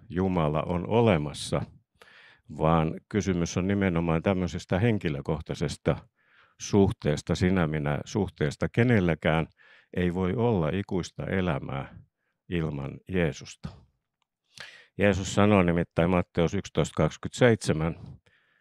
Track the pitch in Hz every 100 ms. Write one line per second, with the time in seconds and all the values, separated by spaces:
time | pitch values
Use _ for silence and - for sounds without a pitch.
0 | - 85 95 90 76 76 - 87 92 110
1 | 113 82 73 - - 73 - - _ _
2 | - - - _ - 71 78 82 80 -
3 | - 104 95 87 82 - 92 101 95 82
4 | 85 82 95 92 87 85 - 92 117 104
5 | 85 69 69 80 - - 76 - - 71
6 | - _ _ _ _ - - 104 95 -
7 | - 76 - - 90 92 78 78 73 73
8 | - 110 92 - 73 - 85 - 120 113
9 | 90 78 87 80 76 _ - - _ 98
10 | 90 87 92 117 117 101 76 92 101 92
11 | 80 - 87 92 90 71 - 67 65 -
12 | - _ _ _ - 90 80 71 67 69
13 | - 92 82 - 69 - - - _ _
14 | _ _ _ _ _ - - - _ -
15 | 101 95 92 - 104 101 87 85 82 -
16 | 85 92 87 - 82 98 - - 80 -
17 | 78 - 82 - 123 110 - 78 82 -
18 | - - _ _ _ _